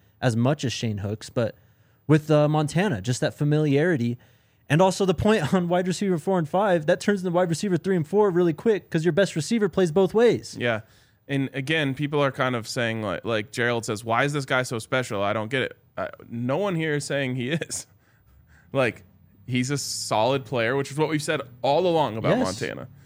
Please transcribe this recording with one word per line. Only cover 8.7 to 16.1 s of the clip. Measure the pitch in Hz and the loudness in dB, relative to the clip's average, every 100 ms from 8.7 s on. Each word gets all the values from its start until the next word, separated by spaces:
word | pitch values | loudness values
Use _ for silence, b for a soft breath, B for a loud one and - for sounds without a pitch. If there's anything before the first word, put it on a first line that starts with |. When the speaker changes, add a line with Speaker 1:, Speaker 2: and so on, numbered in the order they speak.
| 202 - | 0 0
Speaker 1:
'cause | 165 165 | 0 2
your | |
best | 160 196 170 | 2 2 0
receiver | - 233 202 | -2 0 0
plays | 190 180 | 2 2
both | 160 185 208 | 2 2 4
ways. | 233 139 - - | 4 2 -4 -4
Speaker 2:
Yeah. | 120 110 - b b b - | -2 -2 -6 b b b -6
And | 139 135 | -4 -4
again, | 139 135 160 143 | -6 -4 -2 -2
people | 131 143 147 | -2 -2 0
are | 139 | 0
kind | 135 127 123 | 0 -2 -2
of | 110 | -6
saying, | - 117 113 | -4 -2 -2
like, | 107 85 | -4 -6
like | 107 110 104 | -4 -4 -4
Gerald | - 120 120 110 | -2 -2 -2 -4
says, | 107 | -6
"Why | 113 113 139 | -2 0 0
is | |
this | 143 | -2
guy | 135 131 | -2 -2
so | 127 120 | -2 -6
special? | - 131 - 104 | -4 -4 -2 -2
I | 101 | -2
don't | 110 107 | -2 -2
get | 131 | -4
it." | 120 - _ - | -4 -8 _ -10
Uh, | 95 | -10